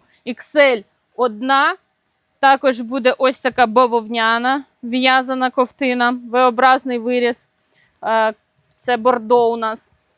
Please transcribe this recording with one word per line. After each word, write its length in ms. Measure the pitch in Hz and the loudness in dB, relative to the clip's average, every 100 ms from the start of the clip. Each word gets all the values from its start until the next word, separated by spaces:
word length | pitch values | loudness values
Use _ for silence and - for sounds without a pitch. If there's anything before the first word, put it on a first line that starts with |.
| _ _ | _ _
Іксель 580 | 240 - - 302 277 226 - _ _ - | -14 -12 -4 2 2 2 -6 _ _ -4
одна. 600 | 247 208 262 277 311 381 _ _ _ _ _ - | -4 -4 -2 0 0 -4 _ _ _ _ _ 0
Також 420 | 269 269 269 240 | 2 2 0 -2
буде 340 | 226 262 247 - | -6 -2 -2 0
ось 220 | 262 - | -2 0
така 260 | 254 254 240 | -4 0 2
бавовняна 1000 | 226 247 233 214 233 220 233 247 277 - _ | 2 2 0 -4 -2 0 0 0 -4 -6 _
в'язана 680 | 240 254 262 262 254 262 254 | -6 0 2 2 0 -4 -2
ковтина, 680 | 262 247 - 262 247 240 247 240 | -2 -4 -2 -4 0 -2 -2 -4
V-образний 680 | 247 254 240 262 262 262 240 | 0 2 4 2 2 -2 -6
виріз. 500 | 233 247 240 240 _ _ _ _ _ _ | -2 -2 -2 -4 _ _ _ _ _ _
Е, 300 | 214 226 220 214 _ _ _ _ | -2 0 0 -4 _ _ _ _
це 200 | 254 240 | -4 0
бордо 540 | 240 240 220 240 233 | 0 0 2 2 2
у 60 | 233 | 0
нас. 340 | 220 226 _ _ _ | -6 -8 _ _ _